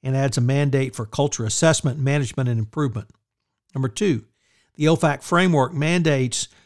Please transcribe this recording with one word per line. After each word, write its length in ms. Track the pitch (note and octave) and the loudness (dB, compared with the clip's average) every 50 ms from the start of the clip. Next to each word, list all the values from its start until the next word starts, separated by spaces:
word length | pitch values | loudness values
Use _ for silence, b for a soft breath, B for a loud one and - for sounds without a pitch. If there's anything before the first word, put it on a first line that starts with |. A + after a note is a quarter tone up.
and 120 | - C3 C3 | -4 -2 -2
adds 240 | C3+ C3+ C#3 - - | 0 0 0 0 0
a 40 | |
mandate 520 | A#2+ B2 C3+ C#3+ C#3+ C#3+ C3+ C3+ C3+ B2+ - | 0 2 2 2 2 2 2 0 -2 -2 -6
for 120 | - A2+ | -8 -10
culture 380 | G#2+ - - C#3 D3 - - A#2 | -8 -2 -2 -2 -2 -2 -4 -4
assessment, 540 | G#2+ - - - D#3+ D#3+ - - C#3 B2 D#3 | -4 -2 2 2 2 2 2 0 -4 -2 0
management, 500 | C3 C#3 C#3+ D3 C3+ A#2 - - C3 B2 | 0 0 0 0 -2 -2 -4 -2 -2 0
and 100 | A#2+ A2+ | 0 -2
improvement. 500 | A2 G#2+ - D#3 D3 C3+ A2 A2+ - _ _ _ _ _ _ _ _ _ _ _ _ _ _ | -4 -4 -4 -2 -2 -2 -2 -6 -10 _ _ _ _ _ _ _ _ _ _ _ _ _ _
Number 140 | C3+ C3 B2+ | -4 -4 -4
two, 380 | - - G#3+ G3 D3 A2 - _ _ _ _ _ _ _ _ _ _ | -4 -2 0 0 0 -2 -4 _ _ _ _ _ _ _ _ _ _
the 80 | - D3 | -2 2
ofac 400 | D#3 E3 D#3+ - D#3 C#3+ C3+ - | 2 2 4 2 0 0 -2 -4
framework 480 | - F3 F3 F#3 F#3 E3 D3 C3 B2 - | 0 2 2 4 4 4 2 2 0 0
mandates 720 | C3 D3 D#3 E3+ F3+ E3 D#3+ D3 C3+ C3 B2 - - - b b b b | -2 0 0 0 2 2 2 2 2 0 -2 -2 -6 -8 b b b b